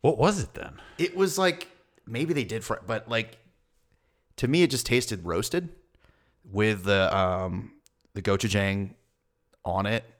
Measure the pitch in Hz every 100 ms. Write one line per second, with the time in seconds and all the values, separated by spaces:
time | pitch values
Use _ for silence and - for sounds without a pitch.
0 | - 147 170 202 - - - - - -
1 | 170 180 190 190 185 - - - _ _
2 | - 117 160 151 120 110 - 110 95 110
3 | - 117 113 - _ _ _ _ _ _
4 | _ _ _ - 123 156 175 127 - 123
5 | 120 101 85 85 110 175 175 - _ _
6 | _ _ _ _ - 98 107 104 92 98
7 | 95 98 92 92 92 90 107 - _ _
8 | _ - 90 98 113 101 98 98 95 -
9 | _ _ _ _ _ _ - 92 98 113
10 | 113